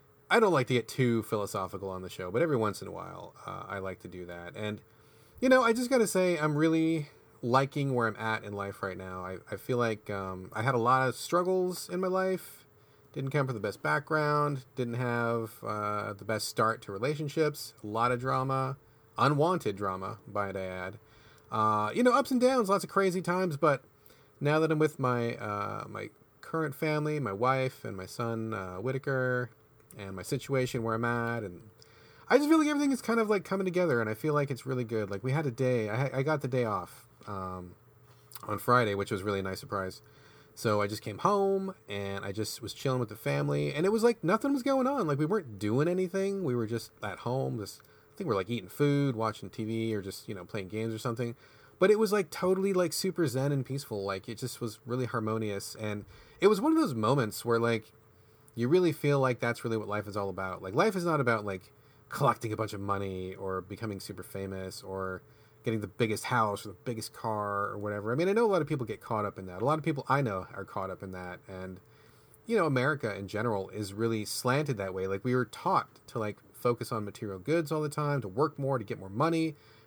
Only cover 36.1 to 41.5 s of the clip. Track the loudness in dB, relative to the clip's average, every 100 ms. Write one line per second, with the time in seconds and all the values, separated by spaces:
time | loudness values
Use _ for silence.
36.1 | 0 0 0 0 0 2 0 -4 -14 -20
37.1 | _ -10 -8 -6 -8 -12 -16 -20 -20 -20
38.1 | -20 -20 -16 -6 -6 2 4 4 0 -2
39.1 | -2 -2 -2 -2 -6 -6 -4 -4 -8 -18
40.1 | -20 -20 -20 -20 -4 2 2 2 -2 -8
41.1 | -6 -2 0 2